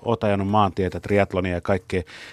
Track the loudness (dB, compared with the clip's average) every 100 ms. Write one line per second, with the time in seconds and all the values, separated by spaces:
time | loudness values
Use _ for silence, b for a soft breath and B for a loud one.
0 | -4 -2 0 0 2 2 2 2 -2 -4
1 | 0 2 2 0 -2 -2 0 -2 -2 -4
2 | B B B